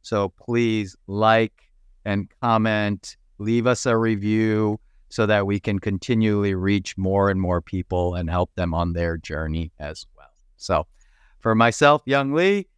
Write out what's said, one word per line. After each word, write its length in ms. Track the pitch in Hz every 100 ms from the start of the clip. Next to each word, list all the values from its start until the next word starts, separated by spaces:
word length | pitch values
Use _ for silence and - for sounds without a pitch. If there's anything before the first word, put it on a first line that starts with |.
So 260 | - 104 98
please 640 | _ - 120 117 110 98 - -
like 600 | 101 110 113 113 _ _ _ _ _
and 240 | 107 101 98 _
comment, 760 | 120 113 110 107 104 101 - - _ -
leave 280 | 104 117 120
us 180 | 120
a 120 | 127 113
review 800 | 113 107 104 107 110 107 107 107 _ _ _
so 160 | -
that 200 | 107 104
we 140 | 98 101
can 200 | - 98
continually 760 | 107 98 - 113 110 104 101
reach 420 | 95 95 101 - -
more 320 | 95 98 98
and 120 | 95
more 200 | 90 87
people 540 | - 95 - 90 87
and 140 | 90 82
help 220 | 90 90
them 180 | - 87
on 200 | 82 85
their 240 | 85 85 80
journey 540 | - 78 78 80 80 _
as 260 | 76 78 - _
well. 140 | 69 _ _
So 320 | _ - 82 78 _ _ _ _ _
for 140 | 113
myself, 480 | 110 117 - 143 147
Young 280 | - 139 139
Lee 340 | 151 190 202 185